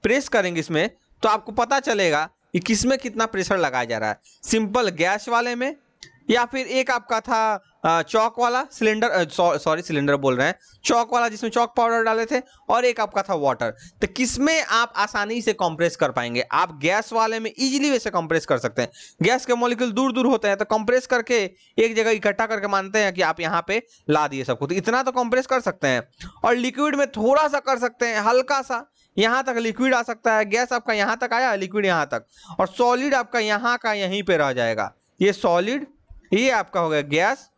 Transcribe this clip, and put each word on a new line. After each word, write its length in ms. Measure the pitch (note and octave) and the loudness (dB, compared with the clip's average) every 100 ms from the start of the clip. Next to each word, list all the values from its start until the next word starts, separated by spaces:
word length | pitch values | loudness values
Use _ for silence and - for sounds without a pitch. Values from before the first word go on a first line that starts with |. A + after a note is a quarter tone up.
प्रेस 260 | G3+ B3+ C4+ | 0 0 0
करेंगे 300 | A3+ F#3 E3+ | 0 0 -2
इसमें, 300 | D3+ D#3 G3+ - _ _ | -2 -2 -2 -4 _ _
तो 60 | A3 | 0
आपको 220 | G#3+ G#3+ | 0 -2
पता 280 | G#3+ A#3 C#4 | -4 0 0
चलेगा 500 | C4+ G#3+ F3+ D3 D#3+ _ _ | 0 0 2 0 -2 _ _
कि 60 | F3+ | -6
किस 260 | F3 G#3+ A#3+ | -2 0 0
में 120 | C4+ | -2
कितना 280 | B3+ A3 A3+ | -4 -4 -4
प्रेशर 320 | G#3+ F3+ G3 | -2 -2 0
लगाया 280 | D3 B2+ A#2+ | 0 0 -2
जा 120 | A2+ | -2
रहा 120 | G#2+ | -2
है। 100 | G#2 _ _ | -4 _ _
सिंपल 460 | - A3+ G#3+ A3+ A3+ | -2 -2 0 0 -2
गैस 400 | F3 F3 G#3 - | 0 0 0 -2
वाले 260 | A#3 A#3+ A#3+ | -2 -2 -4
में 200 | C4 D4 _ _ - _ - | -4 -6 _ _ -20 _ -2
या 160 | A3+ A#3+ | 0 0
फिर 220 | C4+ C4 | -4 -2
एक 240 | B3+ B3+ | -2 0
आपका 280 | B3 - A3+ | -2 -2 -4
था, 440 | A#3 A3+ A3 G#3 _ _ D#3+ | -2 0 0 -2 _ _ 0
अ, 160 | E3 | 0
चॉक 380 | D#3 A3 A3 A#3 | 2 2 2 2
वाला 260 | A#3+ B3 C4+ | 0 0 -4
सिलेंडर, 380 | - A3 G#3+ A#3 | -2 0 2 0
अ, 200 | F#3 E3 | 0 -2
सॉ-, 280 | - F3 D3 | 2 2 2
सॉरी 240 | - D#3+ | 0 -2
सिलेंडर 340 | F3 D#3 C#3+ C#3+ | -2 -2 2 2
बोल 200 | C#3 B2+ | 2 2
रहे 120 | C#3+ | 0
हैं, 80 | F#3 _ _ | -2 _ _
चॉक 300 | - A#3 A3+ | 0 0 2
वाला 160 | A#3+ A#3 | 0 0
जिसमें 200 | G#3+ A3+ | -2 -4
चॉक 240 | A#3+ A#3 A#3+ | 0 0 2
पाउडर 260 | A#3 A#3 | 2 2
डाले 220 | A3+ A3 A3+ | 2 0 0
थे, 160 | B3+ B3+ _ _ | -4 -4 _ _
और 160 | A#3 B3 | 2 2
एक 140 | A#3 | 0
आपका 220 | G#3+ G3+ | -2 -2
था 120 | G3 | -2
वाटर। 380 | F3+ C#3 A#2+ A#2 - - _ | 0 0 0 -4 -6 -20 _
तो 60 | - | -6
किस 320 | - B3+ - | -2 -4 0
में 220 | C#4+ D#4+ | 0 0
आप 320 | - A3+ A#3 - | 0 0 0 -2
आसानी 460 | G#3 G#3+ G#3 A#3+ | -4 -2 -4 -4
से 120 | A3 | -2
कंप्रेस 420 | G#3+ F3+ D#3+ E3+ - | 0 -2 0 -2 0
कर 160 | D3 | -2
पाएंगे? 360 | B2 A#2+ A#2+ - | 0 -2 -4 -2
आप 280 | C#3+ F3+ D3+ | 0 -2 -2
गैस 340 | D3 G3 A3 | 0 0 -2
वाले 260 | A3+ A3 A3 | -2 0 -2
में 140 | A3 - | -6 -4
ईजीली 320 | C4+ C4+ C#4+ | -2 0 2
वैसे 180 | B3+ A3+ | 0 0
कंप्रेस 360 | F#3 E3 D#3+ - | -4 0 -2 0
कर 120 | C3 | -2
सकते 240 | A#2+ A2+ | -2 -4
हैं। 80 | A#2+ - - _ | -6 -6 -20 _
गैस 240 | E3+ B3+ B3+ | 0 0 0
के 80 | |
मॉलिक्यूल 380 | A#3+ A#3+ A#3 B3 | 0 0 0 -2
दूर-दूर 340 | G#3 C4+ A#3+ B3+ | 0 0 2 2
होते 220 | A#3 G#3 | 2 0
हैं, 100 | G3 | -2
तो 80 | G#3 | 0
कंप्रेस 420 | A3 G#3+ B3+ B3 | -2 2 0 0
करके 440 | B3 A3+ A#3+ F#3+ _ _ - | -2 0 0 -2 _ _ 0
एक 180 | A3+ A3+ | 0 2
जगह 160 | A3+ | 0
इकट्ठा 340 | G#3+ G#3 G3 A3 | 2 0 0 -2
करके 220 | A3 G3 | -2 0
मानते 320 | G3 F#3+ G#3+ | -2 0 0
हैं 140 | G3+ | 0
कि 80 | F3+ | 2
आप 180 | E3 D#3+ | 0 0
यहाँ 240 | E3 E3+ E3+ | -2 -2 0
पे 160 | G#3 - _ - | -4 -4 _ 0
ला 180 | D3+ D3 | 2 2
दिए 160 | C3+ | -2
सबको, 240 | C3 B2+ C#3 | -4 -4 -2
तो 80 | F3+ | -2
इतना 280 | A3 A#3+ | 0 0
तो 80 | C4 | 0
कंप्रेस 360 | B3+ A#3+ B3 C4 | -2 0 0 0
कर 120 | C4 | -2
सकते 280 | A3 - C#3+ | -2 -2 0
हैं। 420 | B2 - _ - - | 0 -4 _ -20 -2
और 120 | A3+ A#3+ | 0 2
लिक्विड 400 | B3 B3+ D4 C#4 | 0 0 0 0
में 160 | C#4 | -2
थोड़ा 360 | G#3+ A3 C#4+ D#4 | 0 2 4 4
सा 120 | C#4+ | 0
कर 200 | C4+ C4 | -2 0
सकते 280 | A#3+ A#3 A#3+ | -2 -2 -2
हैं, 140 | A3 | 0
हल्का 400 | G#3 B3+ B3 C#4 | 2 2 2 -2
सा, 300 | B3+ A#3+ C#4+ _ _ - | -2 -8 -8 _ _ 0
यहाँ 260 | A3 B3+ | 2 2
तक 120 | C4 A#3+ | 0 -2
लिक्विड 360 | A3+ A3 C4 | -4 0 2
आ 100 | B3+ | 2
सकता 320 | A#3 A3+ A3+ A3 | -2 -2 0 2
है। 100 | G#3+ | 2
गैस 280 | G#3+ B3 | 0 0
आपका 200 | B3 A#3 | -2 -2
यहाँ 240 | G#3+ G3+ A#3 | 0 0 0
तक 160 | B3 | 0
आया, 220 | A3+ C4 G#3 | 0 2 0
लिक्विड 300 | F#3 G#3 G3 | -2 0 2
यहाँ 200 | E3+ C#3+ | 2 0
तक, 200 | A#2 - - - E3+ | -4 -8 -20 -20 -4
और 80 | - | -4
सॉलिड 480 | - A#3+ B3 C#4 C4 | 2 2 2 2 0
आपका 240 | A#3 B3 | 0 -2
यहाँ 380 | G#3+ G#3 A#3+ A#3+ | 0 0 0 -2
का 160 | A3+ | -2
यहीं 300 | G#3+ F#3+ G3 | -2 -2 -2
पे 140 | G3 E3+ | 0 2
रह 160 | C#3+ | 2
जाएगा। 400 | B2 A#2 G#2+ G2 _ _ _ | 2 0 0 -4 _ _ _
ये 120 | F#3+ | 0
सॉलिड, 540 | G3 G#3+ F3 G3 C4+ C#4+ _ _ - _ | 2 2 2 2 -4 -8 _ _ -20 _
ये 160 | G3 C4 | 0 2
आपका 300 | A#3 F#3 F#3+ | 0 0 -2
हो 100 | E3+ | 0
गया 120 | D3+ | 0
गैस 480 | C#3+ D3+ F#3+ B3+ - | 0 0 0 -2 -8